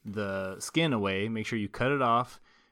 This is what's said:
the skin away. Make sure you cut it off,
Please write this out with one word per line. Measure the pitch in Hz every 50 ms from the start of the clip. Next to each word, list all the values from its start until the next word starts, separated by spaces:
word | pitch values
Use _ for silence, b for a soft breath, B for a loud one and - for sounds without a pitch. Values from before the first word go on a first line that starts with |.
| -
the | 107 98 107 101 98 98 95 95 95 95 -
skin | - - - 160 165 156
away. | 131 107 101 98 95 95 104 113
Make | 113 110 104
sure | - 120 110
you | 104 98
cut | - - 120 131 143
it | 139
off, | 131 120 117 120 123 - - - b b b b b b